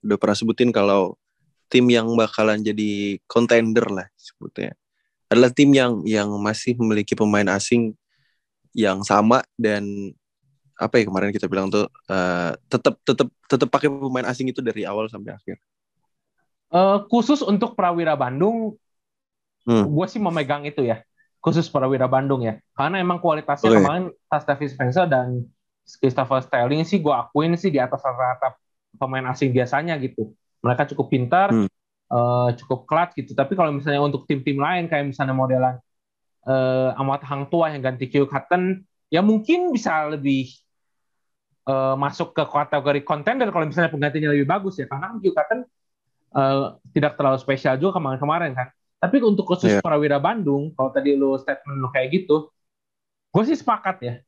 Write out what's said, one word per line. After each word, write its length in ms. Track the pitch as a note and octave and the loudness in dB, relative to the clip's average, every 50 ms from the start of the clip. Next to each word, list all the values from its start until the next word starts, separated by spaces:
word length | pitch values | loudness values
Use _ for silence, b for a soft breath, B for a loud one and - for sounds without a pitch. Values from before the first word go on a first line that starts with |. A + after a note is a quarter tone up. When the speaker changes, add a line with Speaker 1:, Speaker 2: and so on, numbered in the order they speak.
| - | 0
Speaker 1:
udah 140 | G#2+ G#2 - | -2 -2 0
pernah 160 | - G#2 G#2 | 2 0 0
sebutin 360 | - A#2 A2 A2+ - B2 B2 A2+ | 0 0 -2 0 2 2 2 2
kalau 400 | A2+ G2+ G2+ G2 G2+ F#2 F#2 - _ _ _ _ _ _ _ _ _ _ _ | 2 2 4 4 2 2 0 -4 _ _ _ _ _ _ _ _ _ _ _
tim 160 | - C3 B2 | 2 4 6
yang 240 | B2 A#2+ A#2 A2+ A2+ A#2 | 6 4 4 2 2 2
bakalan 460 | A#2 A2 G#2+ - - A2 G#2+ G#2+ G#2+ | 2 2 2 2 0 2 2 2 0
jadi 580 | G#2+ G#2+ G#2 G#2 G#2+ G#2+ G#2 G2+ G2+ G2+ G2 F2+ _ | -2 -4 -2 -2 -2 -2 -2 -4 -4 -4 -6 -6 _
contender 640 | _ - A#2 A#2+ A#2 A#2+ A#2 A2+ A2+ A2 A#2 A2+ | _ 0 2 4 4 4 4 4 4 2 0 0
lah 200 | A2 G2+ F#2+ F2+ - _ _ | 0 -4 -6 -8 -10 _ _
sebutnya, 560 | - - _ _ - - _ - - - - _ _ _ _ _ _ _ _ _ _ _ | -20 -20 _ _ -20 -16 _ -10 -10 -10 -10 _ _ _ _ _ _ _ _ _ _ _
adalah 180 | G#2+ A#2 B2+ B2 | 4 6 6 4
tim 220 | B2 - D3 C#3 | 6 6 6 6
yang, 320 | C#3 C3+ B2+ B2 A#2 G#2 D2+ | 8 6 4 2 0 -2 -2
yang 260 | A2 A2 G#2 G2+ G#2 G#2 | 0 0 0 0 0 -2
masih 380 | G2+ G2+ G#2 G#2+ - - - A#2+ | -2 -2 -2 -2 -2 -2 -4 -2
memiliki 400 | A#2+ A#2 A2 G#2+ G#2 G2+ - A2 | 0 0 2 2 0 0 -2 0
pemain 320 | - A2 G#2 G#2 G#2 G#2 F#2+ F#2+ | 0 2 2 4 2 2 2 0
asing 400 | G2 - - A#2+ A#2 A#2 A2 G#2+ _ _ _ _ _ _ _ _ _ _ _ _ _ _ _ _ | -2 0 2 2 2 2 0 -6 _ _ _ _ _ _ _ _ _ _ _ _ _ _ _ _
yang 260 | - G#2+ G2 F#2+ G2 | 0 0 0 0 -2
sama 400 | G2+ - G2+ G#2 G#2 A2 A#2+ C3 - _ _ | 0 2 4 4 6 6 4 4 2 _ _
dan, 580 | - A#2 G#2+ G#2 G#2 G#2 G2+ G2+ G2+ G2+ F#2+ - _ _ _ _ _ _ _ _ _ _ _ _ | -2 0 0 0 0 -4 -6 -8 -8 -10 -12 -14 _ _ _ _ _ _ _ _ _ _ _ _
apa 240 | - - A2+ - - | -6 -4 2 2 2
ya, 40 | G#2+ | 2
kemarin 240 | G2+ F#2+ F#2 G2 G2+ | 2 0 -2 -2 0
kita 160 | G2+ G#2+ - | -2 -4 -4
bilang 240 | F2+ F#2+ F#2+ F#2+ G2 | -2 -2 -2 -2 0
tuh, 160 | G2+ G#2 G#2 - _ - _ - | 0 0 -2 -2 _ -20 _ -4
eh, 400 | G2 F#2+ F2+ F#2 F2+ F2 F2 E2+ B1 - _ | -2 -2 0 -2 -2 -2 -2 -4 -6 -8 _
tetep, 320 | _ - - - C#3+ A#2 _ _ | _ -4 2 2 0 0 _ _
tetep, 200 | - C3 - C#3 B2 _ _ _ | -2 2 2 0 -2 _ _ _
tetep 220 | _ C#3+ B2 C#3 A#2+ | _ 0 2 2 2
pakai 160 | - C#3+ D3 | 0 0 0
pemain 400 | D3 C#3 C#3 C#3 C3+ B2+ B2+ B2 | 0 -2 -2 -6 -4 -4 -2 -2
asing 240 | A2 B2+ B2 C3 B2+ | -4 -4 -4 -4 -4
itu 80 | B2 - | -4 -4
dari 240 | C3 A#2 G#2 G#2+ G2 | -6 -6 -6 -4 -6
awal 240 | F2 G2+ G#2 A2 | -6 -4 -6 -6
sampai 320 | A2 A#2 G2+ G2+ G#2+ G2+ G2+ | -8 -10 -14 -16 -16 -16 -16
akhir? 180 | _ - F#2+ _ _ _ _ _ _ _ _ _ _ _ _ _ _ _ _ _ _ _ _ _ _ _ E3 | _ -14 -14 _ _ _ _ _ _ _ _ _ _ _ _ _ _ _ _ _ _ _ _ _ _ _ 4
Speaker 2:
Eh, 260 | F3 F#3+ G3 G3 G3+ G3+ | 4 6 6 4 2 0
khusus 400 | - - A#3+ A3+ A#3 D4 C#4+ - | 0 0 0 4 2 2 0 2
untuk 320 | - G#3 F#3+ A#3+ A#3 - | 0 0 0 0 -2 -2
Prawira 400 | - F#3+ F3 F3 E3+ E3+ D#3+ D3+ | 0 0 0 2 0 0 0 0
Bandung, 580 | C#3 C3+ B2 B2+ C#3 F3 G#3+ A#3 A3+ A3 G#3+ - _ _ _ _ _ _ _ _ _ _ _ _ _ _ _ _ _ _ | 0 0 -4 0 0 0 0 0 -2 -4 -6 -8 _ _ _ _ _ _ _ _ _ _ _ _ _ _ _ _ _ _
Speaker 1:
Hmm. 240 | A#2+ A#2 A2+ G2+ | 2 2 2 2
Speaker 2:
gua 240 | D3+ D3 D3 F#3 F#3 | 2 0 -2 -2 -2
sih 80 | - A#3+ | -4 -4
memegang 480 | G#3 F3+ E3 D#3+ D3 C3 C#3+ C#3+ C#3+ | -2 -2 -2 -2 -2 -2 -4 -4 -4
itu 160 | D3 D3 - C3 | -8 -4 -2 -2
ya. 220 | A#2 A2 A2 - _ _ _ _ _ _ _ | -2 -2 -4 -6 _ _ _ _ _ _ _
Khusus 320 | - E3+ C#3+ E3 E3 - | -2 0 0 0 -2 0
Prawira 320 | - C#3+ B2+ C3 C#3 B2+ C3 B2 | 0 0 0 2 0 0 0 2
Bandung 340 | C3 C3 C3+ C#3 C#3 B2+ A#2+ | 2 0 0 0 -2 0 -2
ya. 160 | A2+ G#2+ - _ _ _ | -4 -6 -6 _ _ _
Karena 240 | - C3+ D#3 F#3 F#3+ | -4 -4 -2 -2 -2
emang 240 | F3+ F3+ F3 F3 - | -2 -2 -2 0 0
kualitasnya 480 | E3+ D#3 D3+ D3+ - C#3+ - - - | -2 -2 -2 -2 -4 -4 0 4 4
Speaker 1:
Oke. 80 | - - | 6 6
Speaker 2:
kemarin 240 | F#3+ D#3+ D3 F3+ F#3 - - _ _ | 6 4 0 -2 -4 -6 -10 _ _
Tas 160 | _ - D3 C#3+ | _ -4 -2 0
David 260 | - C#3 C3+ D3 C#3 C3 | -2 -2 -2 -2 -8 -4
Spencer 320 | - C3+ B2 B2+ F3+ F3+ | -2 -2 0 2 2 2
dan 400 | E3 C#3+ B2+ B2+ B2 B2+ B2 A#2+ - _ _ _ _ _ _ _ | 2 2 0 0 -2 -4 -6 -8 -10 _ _ _ _ _ _ _
Christopher 560 | _ - _ - C3 B2 - A2 A#2 C3+ C3 B2+ | _ -6 _ 0 0 0 0 -2 0 -2 -2 -2
Sterling 400 | - - B2+ A#2+ B2 C#3+ D#3 E3 | -2 0 0 2 2 0 0 0
sih 160 | E3 G3 G3 | 0 0 0
gua 240 | D#3 D3 C#3 A#2+ A#2+ | 2 2 0 0 -2
akuin 320 | - _ C#3+ D#3 E3 E3+ | -2 _ 0 2 2 0
sih 160 | E3+ F3 F#3+ | 0 0 0
di 80 | D3 C3+ | 0 0
atas 240 | B2+ B2+ - C3+ - | 0 0 -4 -4 -4
rata-rata 560 | C3+ B2 B2 B2+ B2+ B2+ B2+ - C3 - _ _ _ _ _ _ _ _ - | -6 -2 -2 -2 -2 -2 -2 -4 -4 -4 _ _ _ _ _ _ _ _ -8
pemain 240 | C3+ C3 C3 C3 C3 B2+ | -8 -6 -4 -6 -4 -6
asing 240 | C3 - C#3+ C3+ B2 | -2 0 0 2 2
biasanya 400 | B2+ B2 A#2+ - C#3 D#3 F3 E3 D3 B2+ | 2 0 0 -2 -2 -2 -2 -4 -4 -6
gitu. 320 | B2+ - - A2 - - _ _ _ _ _ | -8 -6 -8 -10 -10 -10 _ _ _ _ _
Mereka 320 | - A#2+ B2 A#2+ C#3+ C#3+ | -2 -2 0 0 -2 -4
cukup 240 | D3 C#3+ C3 - - | -2 -6 -4 -2 0
pintar, 400 | B2+ B2 A#2+ E3 F3+ G3 G3+ A#2 | -2 0 2 2 2 2 4 2
Speaker 1:
Hmm. 160 | A2+ G2+ F#2+ _ _ _ _ _ _ _ _ | 2 0 0 _ _ _ _ _ _ _ _
Speaker 2:
eh, 380 | - A#2+ A#2+ A#2+ A#2+ B2 B2 B2 A#2+ B2 | -2 0 0 2 0 2 0 0 -2 -4
cukup 240 | - - C3 B2 - - | -4 -6 -6 -6 -4 -2
clutch 260 | D#3 D#3+ F3 F3 _ | 0 0 0 -2 _
gitu. 160 | - C#3 - | -12 -12 -8
Tapi 240 | - - C3+ C3+ G3 | -2 -2 -2 -2 2
kalau 160 | F#3 E3+ D#3 | 0 0 0
misalnya 320 | C#3+ C#3 C#3 D#3 C#3+ C#3+ C#3+ | 0 -4 -4 -2 0 0 0
untuk 240 | D3 C#3+ C3 - | 0 -2 -4 -4
tim-tim 320 | _ D#3 C3+ B2+ D3+ C#3 C#3 | _ -4 -2 -2 -4 -2 -2
lain 320 | C#3 D#3 F3+ F3+ E3+ E3 | -2 -2 -2 -2 -2 -2
kayak 240 | E3 D3 C#3+ C#3+ B2+ | -2 -2 -2 -4 -4
misalnya 160 | - C#3 C3+ | -4 -4 -2
modelan, 480 | C3 C3 C3 C3 C3 B2+ B2+ B2+ B2+ B2 _ _ _ _ _ _ _ _ _ _ _ _ _ | 0 -2 0 0 2 2 0 0 -2 -4 _ _ _ _ _ _ _ _ _ _ _ _ _
eh, 560 | B2+ C3 C3 C3 C3 B2+ C3 C3 C3 - - | -2 0 0 0 0 0 0 0 -2 -2 -2
Amat 240 | C3+ C3+ C#3 C#3 - | -2 -2 -2 -4 -6
Hang 240 | C3 C#3+ C#3 C#3 | -8 -8 -8 -6
Tua 240 | C#3 - E3+ E3 D#3 | -4 0 0 0 0
yang 80 | D3+ C#3 B2+ | -2 -4 -4
ganti 260 | C3 B2+ B2 C3 B2+ | -4 -4 -4 -8 -2
Q 160 | - C#3+ C#3 | 0 0 0
Cotton, 560 | C#3+ C#3+ C#3 - - F3 F3+ F#3 F#3 F#3+ F#3+ - _ _ _ _ | 2 -2 -6 -2 0 0 0 2 -2 -2 -4 -8 _ _ _ _
ya 160 | _ D#3 E3 G3 | _ 0 2 4
mungkin 480 | G#3+ A3 G#3+ A3 - E4 F4+ F4+ F4+ | 4 2 2 2 0 0 2 2 -2
bisa 400 | C#4+ A3 - A3 E3 D#3 D3+ D3+ | -2 -2 -4 -2 -2 -2 -2 -4
lebih, 400 | D#3 D3 C3+ C#3 C#3 C3+ B2+ B2 - _ _ _ _ _ _ _ _ _ _ _ _ _ _ _ _ _ _ _ _ _ _ - | -6 -4 -2 0 0 0 -2 -6 -12 _ _ _ _ _ _ _ _ _ _ _ _ _ _ _ _ _ _ _ _ _ _ -4
eh, 240 | C3+ C3+ C3 C3+ C3+ | -2 0 0 0 0
masuk 400 | C3+ C#3+ C#3+ C#3+ - E3+ E3 _ | 0 -2 -4 -2 -4 -8 -4 _
ke 80 | - D3+ | -4 -4
kategori 560 | - - D3 D3 - - D3 C3+ D3 C#3+ C#3+ C#3 | 0 0 -2 -2 0 -2 -2 0 0 0 0 0
contender 400 | - D#3 D3 C#3+ G#3+ B3 C4+ B3 | -4 -4 -2 -2 -2 0 0 -2
kalau 160 | G#3 G3 F3 D#3 | -2 0 -2 -2
misalnya 300 | D3+ - F3 E3+ D#3+ D#3 | -2 0 0 0 0 0
penggantinya 420 | C#3+ D3 D3 C3+ D#3 D3+ D3+ C#3+ | -2 -2 -2 -2 -2 0 2 2
lebih 80 | C#3+ C#3+ C#3 | 2 2 2
bagus 260 | F3 G3+ F#3+ F#3+ F#3 | 0 -2 -2 -6 -8
ya. 160 | - F3 - | -8 -10 -8
Karena 240 | C3+ C#3 F3 F#3+ A#3 | -8 -10 -10 -10 -10
kan 80 | A3 F#3 | -2 -2
Q 80 | F#3+ | 0
Cotton, 300 | - D#3 D3 - A3 B3+ - _ _ _ _ _ _ _ _ _ _ _ _ _ _ | 0 0 0 0 -2 -4 -6 _ _ _ _ _ _ _ _ _ _ _ _ _ _
eh, 300 | C#3 C3+ C3+ C3+ C3+ C#3 - - _ _ - | 0 2 2 2 0 -2 -4 -8 _ _ -4
tidak 240 | _ D#3+ D3 D3 - | _ 0 0 0 0
terlalu 240 | - C#3+ C3+ C3+ C3 | 0 0 0 0 0
spesial 400 | - - C3+ C3 - C#3+ C3 C3+ | -2 -4 -4 -2 0 -2 0 0
juga 240 | D3+ G3 F#3 F#3 D#3+ | 0 -2 -2 -2 -4
kemarin-kemarin 480 | C3+ C3 B2+ C#3+ D3 D#3 F3 F3 D3+ B2+ B2+ | -4 -4 -4 -2 -2 -2 -2 -2 -4 -4 -6
kan. 80 | B2+ - _ _ _ _ _ _ - | -8 -8 _ _ _ _ _ _ -2
Tapi 160 | F3+ F#3+ C#4 | 2 2 2
untuk 240 | A#3 A3 G3+ F#3+ G3+ | 4 4 2 2 2
khusus 240 | - F3+ F3 - | 0 0 2 4
Speaker 1:
Iya. 160 | A2+ G#2 - - | 4 4 4 2
Speaker 2:
Prawira 320 | E3+ D#3 D3 D3+ D3 C#3+ | 2 0 2 2 2 0
Bandung, 560 | C#3+ C#3 F3 A#3 A3+ F#3+ D3 C#3 C#3+ C#3+ D#3 D3+ - | 2 0 0 -2 -2 -2 -2 -2 -2 -2 -6 -4 -4
kalau 80 | C3 C3 C3+ | -4 -2 0
tadi 160 | C#3 C3+ C#3+ C#3+ C#3 | 0 2 2 2 2
lu 160 | C#3 C3+ C3+ | 2 0 0
statement 400 | C3 C3+ - C#3 - - C#3+ C#3 | -2 -2 -6 -6 -6 -8 -10 -6
lu 160 | C3+ C3 B2 | -6 -6 -2
kayak 320 | C3+ C3+ C3 C3+ D#3 F#3+ F#3 | -2 -2 -2 0 -2 -4 2
gitu, 320 | - D3 D#3 D3+ - _ _ _ _ _ _ _ _ _ _ _ _ _ _ _ _ - | 2 0 0 0 -6 _ _ _ _ _ _ _ _ _ _ _ _ _ _ _ _ -2
gua 80 | F#3+ A3 | 0 0
sih 160 | C4 D#4+ - | 0 -2 -2
sepakat 400 | - - A3 G#3 - F#3+ F3+ - | 0 -2 -2 -2 -2 -6 -6 -6
ya. 160 | - A#2+ A#2+ - _ | -8 -10 -10 -12 _